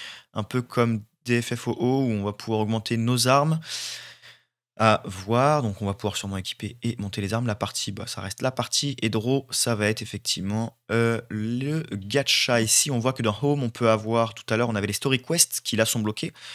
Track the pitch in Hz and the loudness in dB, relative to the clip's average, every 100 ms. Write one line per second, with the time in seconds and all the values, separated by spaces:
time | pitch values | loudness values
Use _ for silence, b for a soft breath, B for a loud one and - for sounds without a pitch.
0 | B B B 110 104 127 120 - 117 113 | B B B -8 -4 -4 -2 2 2 0
1 | 107 _ - 120 117 120 - - 120 135 | -6 _ 0 0 0 -4 -4 0 2 2
2 | 131 107 101 101 - 110 107 110 - 117 | 2 0 -2 -4 -2 0 2 0 0 0
3 | 113 123 123 139 151 160 B B B B | 2 2 4 6 4 0 B B B B
4 | B B B B B _ _ - 110 107 | B B B B B _ _ 2 4 4
5 | - 92 92 117 139 151 117 98 101 98 | 0 -10 0 2 4 2 0 -2 -4 -2
6 | 104 - 98 98 92 - 104 - 117 113 | -4 -4 -4 -6 -6 -8 -10 -6 -6 -4
7 | 104 98 98 110 120 104 101 - - 98 | -6 -6 -2 -2 -2 -2 -4 -4 -6 -8
8 | - - 98 - 131 127 117 - 143 131 | -10 -10 -10 -4 -2 -2 -2 -2 -2 -2
9 | 110 110 113 135 - - - 110 107 107 | -2 0 2 0 0 -2 0 2 2 0
10 | 104 101 - - 95 107 113 - - 113 | -4 -8 -4 -4 -2 -2 -4 -8 -2 2
11 | 117 113 - 107 110 120 139 156 - 104 | 2 0 -4 -6 -4 -2 -2 -4 -4 -8
12 | 95 135 131 - - 120 110 - - 127 | -2 0 2 2 4 4 4 2 2 2
13 | 120 127 113 101 143 147 123 - 117 110 | 0 0 0 2 2 2 0 2 4 4
14 | 104 117 113 107 - 110 120 107 101 101 | 4 0 0 -4 -2 0 2 0 0 -2
15 | 139 131 - 170 - - - 107 113 113 | 0 0 0 2 2 0 -2 2 2 2
16 | 107 107 - B B | -2 -2 -6 B B